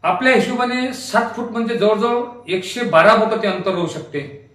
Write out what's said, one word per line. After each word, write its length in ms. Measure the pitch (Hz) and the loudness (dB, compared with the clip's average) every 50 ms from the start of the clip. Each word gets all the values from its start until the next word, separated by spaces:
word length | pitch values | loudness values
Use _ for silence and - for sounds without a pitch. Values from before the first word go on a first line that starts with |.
| - | 0
आपल्या 320 | 175 - - 254 262 262 | 0 0 2 4 4 4
हिशोबाने 580 | 220 - - 254 233 247 247 247 254 254 254 247 | 4 2 0 0 -2 -2 -2 -2 -2 -4 -4 -6
सात 380 | - - - - 220 233 233 - | -8 -10 0 0 0 0 0 -6
फूट 140 | 240 233 233 | -8 -8 -6
म्हणजे 280 | 220 233 226 226 233 - | -4 -4 -4 -2 0 2
जवळजवळ 460 | 190 208 214 202 233 240 240 240 240 240 - - - 160 | 2 2 2 2 2 0 0 0 -2 -4 -10 -16 -8 -6
एकशे 340 | 185 190 185 - - 240 | -6 -4 -4 -6 -6 -4
बारा 340 | 226 196 160 - 165 202 226 | -4 2 4 6 6 6 6
बोटं 280 | 220 220 - 220 - 202 | 6 4 0 0 -2 -2
ते 40 | 202 | -2
अंतर 240 | 180 - 180 190 | -2 -2 -2 -2
राहू 160 | 185 175 175 151 | -2 -2 -4 -4
शकते. 640 | - - - - - 147 - - - - - _ _ | -6 -8 -12 -8 -8 -10 -10 -10 -16 -20 -20 _ _